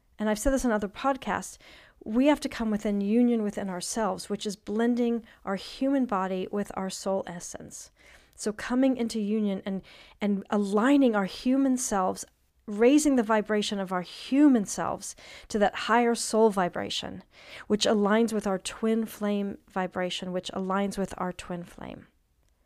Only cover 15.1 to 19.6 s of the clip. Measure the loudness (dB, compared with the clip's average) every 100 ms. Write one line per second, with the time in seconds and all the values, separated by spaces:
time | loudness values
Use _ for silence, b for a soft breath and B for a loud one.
15.1 | -16 B B B 2 2 0 2 4 4
16.1 | 2 0 4 4 4 -2 -2 -6 -6 -8
17.1 | -12 -18 B B B -2 0 4 4 4
18.1 | 4 2 0 -2 -4 -6 -4 0 0 -2
19.1 | -4 -2 -2 -4 -8